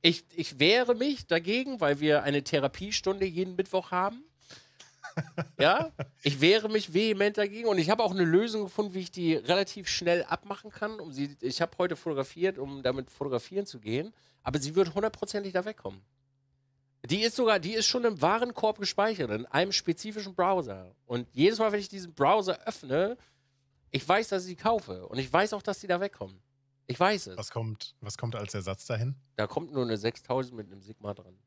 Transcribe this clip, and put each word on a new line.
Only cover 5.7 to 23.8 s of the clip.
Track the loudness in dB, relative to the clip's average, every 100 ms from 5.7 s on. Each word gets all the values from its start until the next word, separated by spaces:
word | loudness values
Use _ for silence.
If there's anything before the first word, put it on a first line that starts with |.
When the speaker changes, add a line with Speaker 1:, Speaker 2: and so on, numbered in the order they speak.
| 4 0 -6 -12 _
Speaker 1:
ich | -2 4
wehre | 6 6 4
mich | -2 0
vehement | 0 2 2 2 2
dagegen | -2 -2 0
und | 2
ich | 2
habe | 2
auch | 2
eine | 2
Lösung | 4 6 4 -2 -4
gefunden, | -4 -4
wie | -4
ich | -8
die | -2 2
relativ | 2 4 2 2 -6 -6
schnell | -2 2 2
abmachen | 2 -4 -6 -12 -12
kann. | -8 -6 -6
Um | -10
sie, | -6 -6 -4
ich | -6 0
habe | -2 0
heute | -2 -2
fotografiert, | -4 -2 -4 -2 -2 -2
um | -10 -2
damit | -2 -2 -6
fotografieren | -8 -4 -4 -4 -6 -6
zu | -10
gehen, | -4 -4 -4 _ _ _
aber | -2 -2
sie | 0 2
wird | 2
hundertprozentig | 2 -2 -2 -4 -4 -2
da | -2 -4
wegkommen. | -8 -12 -12 _ _ _ _ _ _ _ _ _ _
Die | -2 0
ist | 2 2
sogar, | 4 4
die | 2
ist | 0 0
schon | 2 0
im | 2
Warenkorb | 2 2 0 0 0 0
gespeichert, | -4 0 0 0 -2
in | -2 0
einem | 2 2
spezifischen | 0 -2 -4 -4 -8 -8 0
Browser. | 2 2 -2 -10 -12 _ _
Und | -6 -4
jedes | 4 4 4
Mal, | 0
wenn | 0
ich | -4
diesen | -12 -14
Browser | 2 4 4 2 -4 -6
öffne, | -10 -2 0 0 -4 _ _ _ _ _ _